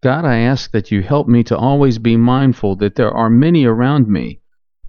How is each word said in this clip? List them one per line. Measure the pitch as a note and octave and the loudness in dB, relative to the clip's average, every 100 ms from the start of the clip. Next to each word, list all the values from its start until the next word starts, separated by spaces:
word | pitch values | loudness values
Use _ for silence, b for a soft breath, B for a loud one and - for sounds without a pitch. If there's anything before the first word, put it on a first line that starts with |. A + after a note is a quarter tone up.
God, | B2+ C#3 E3 | -2 -2 0
I | A#2 | 0
ask | A#2 C3 - | 0 -2 -4
that | A2 G2+ | -6 -2
you | G#2 | -4
help | F#2+ C#3+ - | -2 -2 2
me | A#2+ A2+ | 0 2
to | A2+ | 0
always | A#2+ C#3+ C#3 A2+ | 0 2 0 0
be | A2+ A2+ | 0 2
mindful | A#2 B2+ C#3 A#2+ G#2 F#2+ | 2 2 0 0 -4 -2
that | G#2 - | -4 -2
there | A2+ | -2
are | A#2 A2+ | 0 2
many | A#2 D3 E3+ B2+ | 2 4 2 2
around | A2+ B2 D3 A#2 | 0 0 0 0
me | F#2+ A#1+ - _ _ _ _ | -2 -4 -12 _ _ _ _